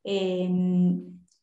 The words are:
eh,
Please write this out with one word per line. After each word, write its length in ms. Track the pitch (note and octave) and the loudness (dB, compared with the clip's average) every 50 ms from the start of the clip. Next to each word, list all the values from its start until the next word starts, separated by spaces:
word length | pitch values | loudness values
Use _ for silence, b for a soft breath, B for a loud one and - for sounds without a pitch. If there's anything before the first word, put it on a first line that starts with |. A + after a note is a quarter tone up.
eh, 480 | - G3 G3+ G3 F#3+ F#3 F#3 F3+ F3+ F3+ F3+ F3+ F3+ F3+ F3+ F3+ F3+ F3+ F3+ F3+ - - - - - _ _ _ | -8 -4 -2 -2 -2 -2 -2 -2 0 0 0 0 0 2 2 4 4 2 2 0 -4 -12 -18 -20 -20 _ _ _